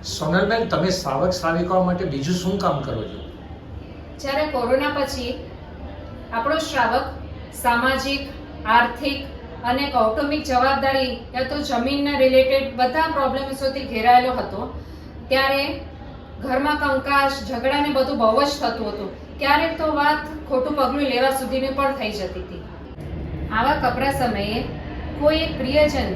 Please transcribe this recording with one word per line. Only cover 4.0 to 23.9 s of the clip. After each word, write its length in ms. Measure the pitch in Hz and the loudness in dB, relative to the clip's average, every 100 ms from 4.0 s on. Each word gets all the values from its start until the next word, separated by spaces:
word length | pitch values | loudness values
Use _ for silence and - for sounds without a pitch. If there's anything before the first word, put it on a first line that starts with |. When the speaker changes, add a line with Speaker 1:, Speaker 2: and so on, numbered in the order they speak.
| - - | -16 -10
Speaker 2:
જ્યારે 260 | 277 285 302 | -4 -2 0
કોરોના 440 | 269 233 262 285 | 0 2 2 2
પછી 600 | 285 269 254 240 254 - - - - - - - - - | 0 -2 -2 -6 -6 -10 -14 -16 -14 -12 -12 -14 -14 -6
આપણો 240 | - 285 311 | -2 2 0
શ્રાવક 440 | 302 269 226 247 269 - - - - - | 0 2 2 2 0 -8 -10 -12 -12 0
સામાજિક, 580 | 247 254 262 269 269 277 - - - - 214 | 2 4 4 2 0 -4 -4 -12 -14 -10 4
આર્થિક 600 | 240 - - 285 277 - - - - | 4 4 0 -4 -4 -6 -12 -14 -6
અને 260 | 240 262 285 | -2 0 2
કૌટુંબિક 520 | 254 220 320 285 302 | 2 2 2 0 -2
જવાબદારી 680 | - 247 262 277 269 269 254 | 2 4 4 4 2 2 0
યા 300 | 240 - 247 | -4 -6 -4
તો 180 | 254 294 | -2 -2
જમીનના 560 | 285 240 254 285 285 285 | -2 0 0 0 0 4
રિલેટેડ 580 | 262 262 262 269 269 233 | 6 6 6 4 0 0
બધા 260 | 247 311 320 | 2 2 0
પ્રોબ્લેમ્સોથી 680 | 285 262 269 269 269 269 269 | 2 0 0 -4 -2 -2 -2
ઘેરાયેલો 540 | 262 233 226 247 247 | -4 0 8 8 6
હતો, 460 | 247 - 196 262 - - - - - - | 0 -4 -6 -8 -10 -12 -14 -14 -14 0
ત્યારે 520 | 262 277 277 269 - - - - - - - | 2 4 2 0 -6 -10 -14 -14 -16 -16 -10
ઘરમાં 340 | 262 254 285 294 | -2 0 2 0
કંકાસ, 680 | 294 269 269 277 277 269 220 | 2 0 2 2 2 0 -4
ઝઘડા 320 | 247 254 285 | -2 0 2
ને 80 | 294 | 2
બધું 240 | 262 262 277 | 2 0 2
બહુ 260 | 220 233 | 4 4
જ 40 | 285 285 | 2 0
થતું 260 | 233 220 208 | -2 -2 -6
હતું. 520 | 196 190 - - - | -6 -8 -10 -14 -4
ક્યારેક 380 | 269 294 320 - | 2 4 4 0
તો 140 | 311 | 0
વાત 560 | 294 294 302 - 302 - | 2 2 2 -2 -10 -2
ખોટું 260 | 262 302 294 | 0 0 2
પગલું 260 | 254 285 | 2 2
લેવા 280 | 277 247 269 | 0 2 2
સુધીની 380 | 269 254 262 269 | 2 -2 -2 -2
પણ 260 | 269 269 | 0 0
થઈ 180 | 269 220 | 0 -4
જતી 280 | 202 185 180 | -4 -6 -6
હતી. 240 | 175 175 - - - - - - - - - | -10 -12 -12 -14 -14 -12 -10 -8 -8 -6 -4
આવા 380 | 214 254 302 | 0 2 2
કપરા 220 | 247 | 2